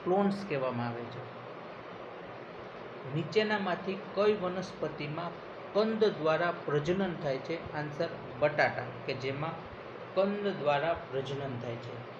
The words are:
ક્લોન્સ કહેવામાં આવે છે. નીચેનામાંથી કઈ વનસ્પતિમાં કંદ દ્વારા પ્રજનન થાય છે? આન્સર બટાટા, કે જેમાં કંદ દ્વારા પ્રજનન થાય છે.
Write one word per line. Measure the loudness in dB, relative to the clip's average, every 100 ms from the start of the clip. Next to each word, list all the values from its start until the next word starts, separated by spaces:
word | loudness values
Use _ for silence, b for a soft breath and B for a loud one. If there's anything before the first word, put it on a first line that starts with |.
ક્લોન્સ | 4 4 4 2 -2
કહેવામાં | 0 0 0 -2
આવે | -2
છે. | -6 -8 -10 -10 -10 -12 -12 -12 -12 -12 -12 -12 -12 -12 -12 -12 -12 -12 -12 -10 -4 -2
નીચેનામાંથી | 2 4 4 4 2 0 -2 -4 -4 4
કઈ | 6
વનસ્પતિમાં | 6 2 -2 -4 -4 -4 -2 -4 -4 -4 -6 -12 -12 -2
કંદ | 2 4 6 4
દ્વારા | 4 2 4 4 0 2
પ્રજનન | 2 4 2 2
થાય | 0 0 0
છે? | -2 -4 -4
આન્સર | -4 -4 -2 -2 -2 -8 2
બટાટા, | 2 6 4 4 -4 -6 -4
કે |
જેમાં | -2 -2 -2 -4 -6 -10 -12 -12 -10 -4 2
કંદ | 4 4 0
દ્વારા | 0 4 4 4
પ્રજનન | 0 0 -2 -2 -2 -2 -4
થાય | -4 -6
છે. | -6 -8 -10 -12